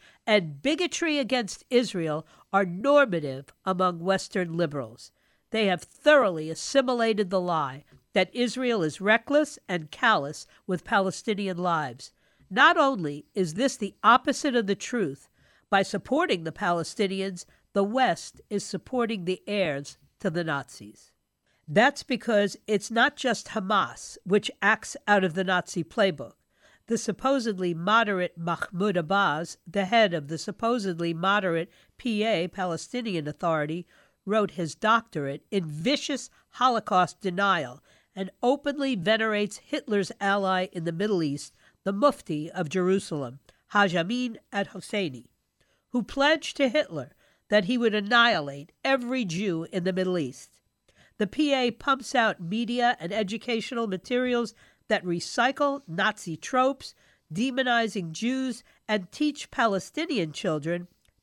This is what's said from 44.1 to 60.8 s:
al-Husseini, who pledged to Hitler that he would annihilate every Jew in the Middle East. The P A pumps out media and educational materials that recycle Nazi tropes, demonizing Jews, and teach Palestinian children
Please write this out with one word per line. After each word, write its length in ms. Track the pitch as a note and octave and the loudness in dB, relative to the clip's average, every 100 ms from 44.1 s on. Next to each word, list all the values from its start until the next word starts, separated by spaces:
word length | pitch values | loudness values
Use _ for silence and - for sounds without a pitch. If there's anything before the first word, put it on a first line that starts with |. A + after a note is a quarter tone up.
| B3 B3+ A3+ _ | -2 -4 -8 _
al-Husseini, 760 | G#3 G3 - - G#3 F3 B2+ - _ _ _ _ _ _ | -6 -6 -8 -8 -4 -4 -6 -16 _ _ _ _ _ _
who 120 | B3 | -6
pledged 560 | G#3 - C#4 D#4 - - | -4 0 2 2 -2 0
to 100 | C4+ | 2
Hitler 480 | D4 - D#3+ B2 _ _ _ - | 2 -2 -4 -10 _ _ _ 0
that 160 | G#3 F3+ | 2 2
he 120 | B3 | 2
would 160 | A#3 | 2
annihilate 800 | G#3 G3+ A#3+ A#3 F#3 C#3+ C#3 D3 _ | 0 2 4 6 4 -2 -8 -14 _
every 400 | C4+ C4+ A#3+ C4 | 0 0 0 -4
Jew 440 | G#3 E3 G#3 E3 E3 | -2 -2 -2 -2 -4
in 120 | G3 | -4
the 100 | F3 | -2
Middle 240 | F#3 F#3 F3+ | 0 0 0
East. 380 | C3 - - _ _ _ _ _ _ - | -2 -6 -20 _ _ _ _ _ _ -4
The 80 | G3+ | -4
P 260 | - D4+ | 0 2
A 160 | C4+ B3 | 2 0
pumps 460 | - - C4+ - B3+ | -2 -2 -2 0 2
out 260 | A3+ F3 | 2 0
media 560 | E3+ A3 A3+ A#3+ A#3+ A#3+ | -4 -4 -2 0 0 0
and 140 | E3+ | -4
educational 720 | G#3 G3 A3 - A3+ - A#3+ A3+ | -4 -4 -4 -4 -4 -4 -4 -4
materials 720 | F#3 - B3 B3+ A#3+ A#3 - _ _ - | -4 -2 -2 0 0 -2 -8 _ _ -2
that 180 | G#3 F3+ | -2 0
recycle 760 | F3 - - A#3+ C#4 C#4+ C#4 A3+ | -4 -4 0 0 2 -2 -2 -6
Nazi 480 | E3 G3+ G#3 - D#3 | -2 -2 -2 -6 -10
tropes, 600 | - B3+ C4 C4+ - - _ _ - | -2 2 2 0 -8 -20 _ _ -10
demonizing 840 | D#3+ C4 B3+ B3+ A#3 A3+ G#3 E3 | -4 -2 0 2 2 0 -2 -8
Jews, 500 | D#3+ A#3 C4 C4 A3+ - _ - | -4 -4 -2 -4 -6 -14 _ -4
and 240 | G#3+ F3+ | -4 -4
teach 400 | - D4+ D4 - | -2 -2 -2 -6
Palestinian 800 | - A#3 G3 - - E4+ C4 D#3+ | 0 2 2 -4 -6 -2 -2 -2
children 560 | C#3+ F#3+ D#3 D3+ F3 | -2 -2 -2 -2 -6